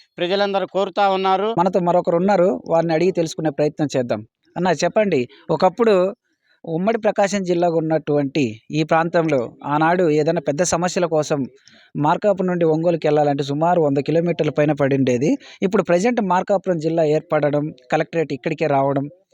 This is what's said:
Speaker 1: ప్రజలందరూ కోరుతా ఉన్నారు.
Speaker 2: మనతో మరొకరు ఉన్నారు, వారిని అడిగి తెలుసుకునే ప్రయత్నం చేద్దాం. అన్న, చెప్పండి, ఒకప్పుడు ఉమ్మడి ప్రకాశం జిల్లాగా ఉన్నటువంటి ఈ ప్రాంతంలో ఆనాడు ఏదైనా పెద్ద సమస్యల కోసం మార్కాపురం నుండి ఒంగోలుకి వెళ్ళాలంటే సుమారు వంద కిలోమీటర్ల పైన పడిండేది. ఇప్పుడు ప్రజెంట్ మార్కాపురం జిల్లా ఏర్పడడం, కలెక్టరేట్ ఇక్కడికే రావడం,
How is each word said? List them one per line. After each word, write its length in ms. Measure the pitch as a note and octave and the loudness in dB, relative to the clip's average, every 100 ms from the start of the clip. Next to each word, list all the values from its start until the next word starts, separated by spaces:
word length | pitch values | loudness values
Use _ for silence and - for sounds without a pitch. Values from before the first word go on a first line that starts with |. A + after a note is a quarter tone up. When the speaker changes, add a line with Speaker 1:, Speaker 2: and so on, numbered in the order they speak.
| _ - | _ -6
Speaker 1:
ప్రజలందరూ 500 | F3 G3 G3+ G3 F#3 F#3 | -2 0 0 -2 -2 -2
కోరుతా 300 | G3 F#3+ G3+ F#3+ | -2 0 2 2
ఉన్నారు. 300 | F#3+ F#3+ G#3+ A3+ | 2 0 0 0
Speaker 2:
మనతో 220 | F#3 F#3+ F3 | 0 0 2
మరొకరు 280 | F3 E3+ E3+ | 0 2 0
ఉన్నారు, 280 | F#3+ G3 F3+ B3+ - | 2 2 2 0 -2
వారిని 200 | E3 E3 D#3+ | 0 0 0
అడిగి 160 | F3+ F3 | 0 0
తెలుసుకునే 320 | D#3+ - D#3 C#3 | -4 -2 -4 -2
ప్రయత్నం 280 | D3+ D3+ D3 C#3 | -2 -2 -4 -2
చేద్దాం. 240 | B2 A2 A2+ _ _ - | -2 -6 -8 _ _ -4
అన్న, 120 | F3+ D3+ | -2 0
చెప్పండి, 380 | F3 - G#3+ D3+ B2 - - D#3 | 0 0 0 0 -2 -8 -6 0
ఒకప్పుడు 400 | F#3 - A3+ F#3+ F#3 - _ _ _ _ | 0 2 2 2 0 -4 _ _ _ _
ఉమ్మడి 340 | - E3 G3 A#3 | -8 -4 -2 0
ప్రకాశం 360 | G#3+ G3 G3+ G3+ F3+ | 0 0 0 0 -2
జిల్లాగా 280 | F3 F3 E3 | 0 2 0
ఉన్నటువంటి 640 | D#3+ D#3+ D3+ D3 C#3 D#3 A#2+ A2+ - D3+ | 0 -2 0 0 0 -2 -2 -4 -6 -4
ఈ 40 | D#3 | 2
ప్రాంతంలో 480 | E3 E3+ E3+ D#3+ C#3 A2+ - - | 2 2 0 2 0 -2 -8 -4
ఆనాడు 320 | D3 D#3+ F#3 F3 D3+ | 0 2 2 2 2
ఏదైనా 240 | D3+ E3 D3+ | 2 0 -2
పెద్ద 160 | C#3+ F3 | -2 0
సమస్యల 360 | E3+ F3+ F#3+ E3+ | 0 -2 -2 -2
కోసం 260 | D#3 D3+ D3+ B2 - _ - _ D3+ | -2 -2 -2 -4 -10 _ -20 _ -2
మార్కాపురం 440 | D3 F3 G#3+ F#3+ F#3 | 0 0 0 0 0
నుండి 140 | F3 E3 | 0 2
ఒంగోలుకి 320 | D#3 E3+ E3 D#3 | 2 0 0 0
వెళ్ళాలంటే 360 | D3+ D3 C#3+ C#3 | 2 2 0 -2
సుమారు 320 | C#3+ E3 F3 D3 | 0 2 2 2
వంద 120 | C#3 C3+ | 0 0
కిలోమీటర్ల 460 | D#3 E3+ - D3+ C#3 | 0 0 -2 -2 0
పైన 140 | D3 C#3+ | 0 2
పడిండేది. 500 | C#3 C3+ B2+ B2 D3+ C#4 - - G3 | 0 2 2 2 0 -2 -6 -6 -2
ఇప్పుడు 160 | G3+ F3+ | 0 2
ప్రజెంట్ 320 | F3 A3+ A3+ G3 | 2 2 0 0
మార్కాపురం 480 | F3+ F#3+ G3 F#3+ E3+ | 0 0 -2 0 -2
జిల్లా 180 | D#3+ E3 D#3 D3+ | 0 0 2 0
ఏర్పడడం, 480 | D3+ D3+ D3 D3 D3+ - - | 0 0 0 0 -4 -10 -4
కలెక్టరేట్ 400 | D#3 D#3+ E3 D3+ C#3 | -4 -2 -4 -4 -4
ఇక్కడికే 320 | E3+ D#3 D#3 | -6 -4 0
రావడం, 300 | C#3 C#3 C#3 C#3+ - _ | 2 2 -2 -4 -12 _